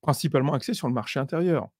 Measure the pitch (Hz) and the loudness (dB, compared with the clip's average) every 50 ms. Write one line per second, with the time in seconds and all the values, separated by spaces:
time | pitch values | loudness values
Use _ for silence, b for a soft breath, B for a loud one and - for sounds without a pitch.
0 | - - 139 - - 156 - 139 131 143 151 131 - - 233 - - 127 127 123 | 2 2 0 2 0 2 2 2 2 2 0 0 -2 -2 -4 -2 -2 -2 -2 -2
1 | 107 - - 135 135 139 - 160 175 180 165 135 98 - _ | -2 -2 -4 -4 -2 -2 -2 0 2 2 2 0 -2 -6 _